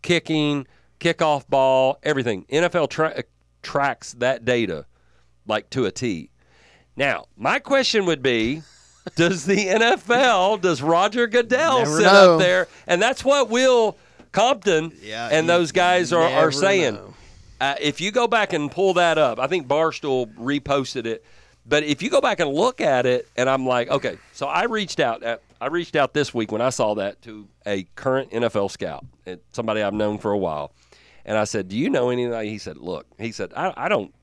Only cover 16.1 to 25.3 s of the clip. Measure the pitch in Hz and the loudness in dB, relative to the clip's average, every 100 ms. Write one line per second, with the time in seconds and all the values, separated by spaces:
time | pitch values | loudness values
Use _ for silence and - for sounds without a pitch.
16.1 | 170 165 139 160 135 190 196 143 104 101 | 2 2 4 2 2 0 2 0 -4 -14
17.1 | - - - - - 135 139 147 - 185 | -20 -20 -20 -20 -4 -4 -2 -4 -4 -4
18.1 | 226 233 233 202 165 147 170 196 175 175 | -2 0 0 0 -2 -4 0 2 4 2
19.1 | 156 139 117 135 180 131 147 160 - 151 | 4 2 0 -2 -2 0 0 0 -2 -2
20.1 | 127 117 - 120 143 139 139 127 127 113 | -2 -2 -6 -4 -4 -2 -2 -2 -6 -6
21.1 | 113 _ - _ _ 117 147 151 143 214 | -8 _ -20 _ _ -2 0 0 -4 0
22.1 | 277 262 - 156 143 240 247 175 131 123 | 0 0 0 -2 0 0 0 0 2 2
23.1 | 123 - - 127 135 127 123 120 139 131 | 0 -4 -2 0 0 0 -2 0 -2 -4
24.1 | 82 _ - 139 165 233 220 190 - 131 | -8 _ -10 -4 -2 -2 -4 -6 -2 -2
25.1 | 113 117 | -2 -6